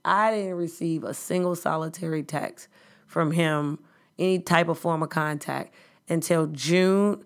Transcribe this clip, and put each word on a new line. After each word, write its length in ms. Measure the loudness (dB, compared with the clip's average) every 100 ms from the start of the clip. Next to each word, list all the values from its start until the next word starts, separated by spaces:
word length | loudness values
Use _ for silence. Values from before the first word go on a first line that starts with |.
I 260 | 0 2 2
didn't 240 | 0 -2
receive 500 | -4 -6 -4 -2 -2
a 80 | -4
single 420 | -8 -4 0 0
solitary 680 | -2 -2 -2 -4 -6 -4 -4
text 460 | -4 -6 -6 -10 -20 _ -20 _ _
from 260 | -2 0
him, 460 | 2 2 2 -2 -4 _ _ _ -2
any 200 | 0 0
type 300 | 4 4 4
of 100 | 0
form 240 | 0 0
of 80 | 0
contact, 640 | 0 -2 -2 -6 -8 -8 -16 -20 _ -4
until 380 | -2 2 2 0
June. 760 | -2 2 4 4 4 2 0